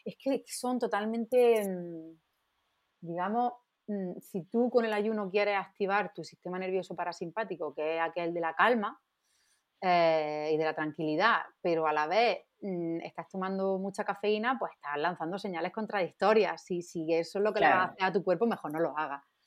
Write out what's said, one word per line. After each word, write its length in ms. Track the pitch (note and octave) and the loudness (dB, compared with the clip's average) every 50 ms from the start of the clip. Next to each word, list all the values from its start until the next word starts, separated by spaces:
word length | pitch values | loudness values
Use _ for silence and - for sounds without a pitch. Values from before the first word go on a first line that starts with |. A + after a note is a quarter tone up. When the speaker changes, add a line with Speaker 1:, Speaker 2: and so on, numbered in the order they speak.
| - | -12
Speaker 1:
es 120 | A3 - - - | -12 -10 -6 -2
que 200 | C4+ C4+ A#3+ - | -2 -2 -2 -4
son 320 | - - - - B3 B3+ | -8 -8 -6 -4 -2 -2
totalmente, 920 | A#3+ A#3+ G#3 G#3 G3+ G#3+ A3 A3+ A#3 A3+ - B3+ B3 A#3+ A#3 A3+ A3 G3+ | 0 0 0 0 -2 -2 -2 -2 -4 -2 2 4 6 8 8 6 6 2
mm, 460 | G3 F#3 F3+ F3 E3+ E3+ E3 D#3+ D#3+ E3 D#3+ _ _ _ _ _ _ _ _ _ _ _ _ _ _ _ _ | 0 -4 -4 -6 -8 -10 -12 -12 -16 -18 _ _ _ _ _ _ _ _ _ _ _ _ _ _ _ _ _
digamos, 520 | F3 E3 E3 F3 F3+ G3 A3 A#3+ B3 A#3+ A#3+ - _ _ _ _ _ | -10 -8 -4 -4 -2 -2 0 0 0 -2 -2 -8 _ _ _ _ _
mm, 320 | - G#3 G3 F#3+ F3+ F#3 - | -6 -6 -4 -4 -6 -8 -10
si 240 | - - - F#3+ D#3+ | -10 -8 -8 -8 -6
tú 260 | - - A#3 B3 A#3+ | -2 0 2 2 4
con 160 | B3 A#3+ A3+ | 4 2 2
el 80 | A3 G#3+ | 2 0
ayuno 360 | G#3 G#3 A3 A3 G#3+ G3+ F#3 | 0 0 0 -2 -2 -2 -2
quieres 240 | F3+ G#3 G3+ G#3 G3+ | 0 0 2 2 0
activar 560 | G3 F3+ - _ - G3+ F#3 G3 G#3 G3 F3+ - | -2 -2 -6 _ -4 -2 0 2 0 0 -2 -6
tu 100 | F3 D#3+ | -12 -14
sistema 360 | - - _ - F3+ F3+ F#3 | -14 -14 _ -8 -6 -4 -4
nervioso 360 | F#3 F#3 F#3 F#3+ F3+ - F#3 | -2 -2 -2 -2 -2 -4 -6
parasimpático, 800 | F3 E3+ F3 E3+ - F3+ E3 - G#3+ A3+ F#3+ F3+ D#3 D#3+ D3 C3+ | -6 -6 -6 -6 -8 -8 -6 -6 -6 -6 -6 -6 -6 -6 -6 -4
que 220 | D#3 D3+ D#3 E3 | -4 -2 -2 0
es 60 | E3 | 0
aquel 320 | E3 E3 E3 F3 E3+ E3+ E3+ | -2 -2 -2 -4 -4 -4 -2
de 60 | E3+ | -2
la 120 | E3+ D#3+ D#3 | -4 -2 2
calma, 460 | - F#3 A3 B3 A3+ G3+ A3+ C#4 - _ _ _ _ _ _ _ _ _ _ _ _ _ _ _ - | 4 4 4 4 2 0 -4 -6 -10 _ _ _ _ _ _ _ _ _ _ _ _ _ _ _ -2
eh, 720 | F#3+ F3+ F3 F3 E3+ E3 D#3+ D#3 D3+ D3+ D3+ D3+ D3+ D#3 D#3 | 2 4 4 6 6 6 4 4 2 0 -2 -2 0 0 2
y 40 | |
de 60 | D#3 D#3+ | 2 2
la 100 | D#3 D#3 | 0 0
tranquilidad, 640 | D#3+ D#3 D3+ D3 - D#3+ D3+ D3+ D#3+ G3+ A#3 G#3+ - - - - _ | -2 -4 -4 -4 -2 -2 0 2 4 4 4 4 2 -2 -6 -8 _
pero 260 | - F3+ E3+ E3 D#3+ | 0 0 2 2 2
a 60 | D#3 D3+ | 2 2
la 120 | D3+ D3+ | 0 0
vez, 320 | D#3 F3+ A3 A#3+ A3+ F3+ - - _ _ _ | 2 2 4 4 2 2 -2 -6 _ _ _
mm, 360 | G#3+ G3 F#3 F3 E3+ E3 E3 E3 | -8 -6 -4 -4 -2 -4 -4 -4
estás 280 | - D#3+ - - D#3+ - | -6 -10 -12 -14 -14 -10
tomando 480 | - F#3+ F#3 F#3+ G3 F#3+ G3 G3 F#3+ F#3+ | -8 -6 -4 -4 -2 -2 0 0 0 -2
mucha 240 | F#3+ G3 G3 - G3+ | -4 -4 -6 -6 -4
cafeína, 540 | - G3 - - G#3 G#3+ G#3+ A3 B3 C4+ A#3 | -6 -4 -2 0 0 0 0 0 -2 -2 -2
pues 140 | F#3+ D#3+ - | -4 -8 -8
estás 220 | _ - C#3+ D3 | _ -10 -6 -4
lanzando 400 | D3 D#3 F3 F3 - D#3+ D#3+ F#3+ F#3+ | -2 -2 -2 -2 -2 -4 -6 -6 -6
señales 320 | - G3+ F3 D#3+ E3 F3+ | -6 -6 -4 -4 -4 -4
contradictorias. 920 | - A3 G#3+ - G#3+ G3+ F3 D3+ - - F#3+ G3+ A3 A3 F#3+ E3 E3 - - | -4 -6 -6 -4 -2 -2 -2 -4 -2 2 4 4 6 6 4 2 0 -4 -6
Si, 160 | - F#3 F3 | -6 -6 -6
si 320 | E3+ - - E3+ D#3+ D#3+ E3 | -6 -6 -8 -4 0 2 2
eso 260 | E3 E3+ - - G3 | 2 0 0 -2 0
es 40 | G#3 | 0
lo 100 | G#3+ G#3+ | 0 2
que 80 | G#3+ | 4
le 60 | E3 | 4
va 40 | D3+ | 4
a 40 | - | 6
Speaker 2:
Claro. 140 | F#3 F#3 F3+ - | 4 2 0 -2
Speaker 1:
hacer 100 | - F#3+ | -2 0
a 40 | F#3 | 0
tu 120 | E3+ G3+ E3 | 0 0 2
cuerpo, 220 | F#3+ F3 E3 A#3 | 0 2 2 2
mejor 280 | A#3 F#3+ - - D3+ D3+ | 0 0 -2 -4 -4 -2
no 60 | D#3+ | -2
lo 160 | E3 D3 C3+ | -2 -2 -2
hagas, 260 | D3+ D#3 C3+ C#3 C#3 - _ _ _ _ | -4 -4 -4 -6 -10 -12 _ _ _ _